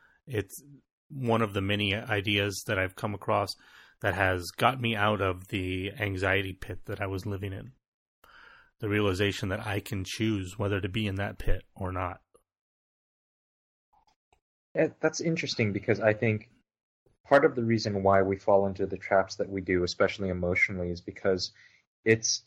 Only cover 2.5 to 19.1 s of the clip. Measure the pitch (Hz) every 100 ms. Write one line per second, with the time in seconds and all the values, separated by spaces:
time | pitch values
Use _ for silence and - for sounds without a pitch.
2.5 | 98 - 101 92 - 110 101 - 104 101
3.5 | - - - - _ 104 92 95 92 87
4.5 | - 117 131 120 110 104 107 95 90 92
5.5 | 101 92 92 98 - 104 95 95 98 95
6.5 | 92 - 95 - 104 98 95 107 98 98
7.5 | 95 117 - _ _ _ _ _ - -
8.5 | - _ _ 107 104 104 92 101 95 98
9.5 | 101 110 101 - 101 92 - 110 104 90
10.5 | 95 101 101 98 101 107 95 101 - -
11.5 | - - - 92 92 90 92 _ _ _
12.5 | _ _ _ _ _ _ _ _ _ _
13.5 | _ _ _ _ _ _ _ _ _ _
14.5 | _ _ - 156 - 160 - 165 165 -
15.5 | - 110 98 - 101 110 107 120 107 -
16.5 | _ _ _ _ _ _ _ - 185 160
17.5 | 127 113 113 107 101 95 98 95 98 -
18.5 | 101 98 95 95 95 -